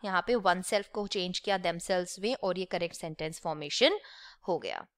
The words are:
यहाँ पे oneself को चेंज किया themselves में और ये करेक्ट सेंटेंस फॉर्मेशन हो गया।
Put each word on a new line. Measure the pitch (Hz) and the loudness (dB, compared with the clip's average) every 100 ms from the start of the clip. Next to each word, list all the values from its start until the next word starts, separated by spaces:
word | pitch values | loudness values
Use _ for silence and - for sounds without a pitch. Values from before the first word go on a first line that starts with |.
यहाँ | 208 185 175 | 2 0 4
पे | 240 190 | 4 4
oneself | 175 185 208 202 | 2 2 0 0
को | - 202 | -6 -2
चेंज | 208 180 185 | -2 -2 -4
किया | - 190 | 0 0
themselves | 180 170 - 185 175 - | 0 -2 0 0 0 -4
में | 202 | -4
और | 262 196 180 | -2 -2 -2
ये | |
करेक्ट | 190 175 170 - | -2 -2 -4 -6
सेंटेंस | 165 156 160 160 | -10 -6 -6 -6
फॉर्मेशन | 170 151 147 - 269 415 - - - - - | -6 -6 -4 4 4 4 -6 -20 -20 -14 -4
हो | 165 | -2
गया। | 98 50 - | -2 -8 -10